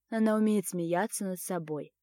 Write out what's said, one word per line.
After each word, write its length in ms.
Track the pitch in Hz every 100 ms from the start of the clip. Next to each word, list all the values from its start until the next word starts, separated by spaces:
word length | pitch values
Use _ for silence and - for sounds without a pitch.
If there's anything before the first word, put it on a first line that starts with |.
| _
Она 260 | 226 220 214
умеет 320 | 214 208 -
смеяться 560 | 180 170 175 220 -
над 160 | 196 180
собой. 520 | - 180 156 151 - _